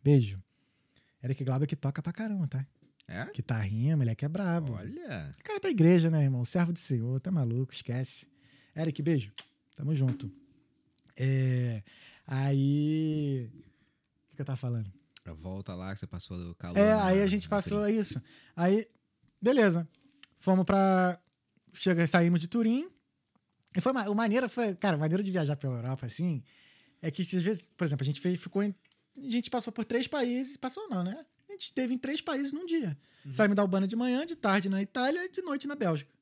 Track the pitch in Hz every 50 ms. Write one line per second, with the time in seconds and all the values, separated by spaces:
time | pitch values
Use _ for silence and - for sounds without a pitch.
0 | - 139 147 135 117 101 98 95 - _ _ _ _ _ _ _ _ _ _ _
1 | _ _ _ _ - 127 135 - 139 131 131 135 151 143 170 143 - 135 - -
2 | 143 170 170 - 220 220 208 190 165 139 - 131 135 - _ _ _ _ _ _
3 | - - - 95 131 - 415 - - - 120 110 104 98 107 110 120 147 160 147
4 | 131 113 113 - 143 147 160 196 202 180 170 170 156 139 113 98 92 - 247 330
5 | 349 262 143 92 76 71 - - - - 427 403 392 381 294 202 160 165 180 175
6 | 160 165 160 156 143 135 131 123 123 - - 180 175 165 175 - - - 135 117
7 | 113 120 127 131 - 185 190 160 131 113 117 123 131 131 - - - - 120 127
8 | 131 - - - - _ _ _ _ _ _ _ _ _ _ 156 165 165 - -
9 | 143 165 165 139 104 101 - - - _ _ _ _ _ _ - 135 143 160 139
10 | 135 131 - - - - - - _ _ _ _ _ _ _ _ _ _ _ _
11 | _ _ _ - 127 135 135 131 131 127 127 123 123 120 113 107 - - - -
12 | - - - - _ - 131 135 135 139 139 139 139 139 143 147 147 151 156 156
13 | 156 156 156 151 147 143 139 131 120 113 - - - - _ _ _ _ _ _
14 | _ _ _ _ _ _ - - 143 139 135 117 - 123 120 117 107 98 92 -
15 | _ _ _ - _ 90 80 80 82 92 95 98 95 - 92 87 92 95 95 -
16 | - - - 90 - - 92 90 87 85 85 _ - 87 87 196 202 214 220 214
17 | 202 185 185 196 202 190 185 208 175 - 208 202 180 - 202 208 208 208 220 220
18 | 202 - - - - - - - - _ _ 170 170 185 196 220 226 _ _ _
19 | _ _ _ _ _ _ _ _ 196 233 277 269 220 196 165 170 165 - _ _
20 | _ _ _ _ - _ _ _ - 190 185 185 180 - 196 196 196 190 190 185
21 | 185 180 175 - _ _ _ _ _ _ _ _ _ _ - - - 190 180 165
22 | 170 156 - 180 170 170 175 170 156 175 - 233 226 220 233 269 330 370 _ _
23 | _ _ _ _ _ _ _ _ _ _ _ _ - - - 185 - 254 262 254
24 | 202 208 208 214 233 220 208 254 262 233 - 247 233 214 185 - - 202 165 143
25 | 156 156 170 190 208 190 185 180 156 143 147 139 - 135 127 120 113 127 131 127
26 | - 117 - - 170 180 156 127 - _ _ _ _ _ _ _ _ _ _ _
27 | - 160 143 - 185 170 185 185 165 190 220 165 - - _ - 175 151 143 135
28 | 135 139 147 - - 180 180 170 - - - 196 202 208 196 _ _ _ _ _
29 | _ _ _ 269 277 269 226 247 233 - - 247 226 240 - - 214 - 233 240
30 | 269 - - 294 254 247 240 254 269 262 277 - - 262 - 392 440 392 233 180
31 | 175 180 220 320 302 _ _ _ _ - 403 381 - - - 269 254 233 254 247
32 | - 277 294 320 - 339 302 277 285 277 277 311 370 339 330 330 254 175 143 -
33 | _ _ _ _ _ 139 131 127 214 202 202 196 202 196 185 190 196 190 226 226
34 | 247 254 247 262 311 339 339 - - 208 190 208 175 196 190 196 202 - _ 254
35 | 247 269 311 349 359 370 - 381 370 339 277 277 - 285 285 294 226 175 160 143
36 | 139 _ _ _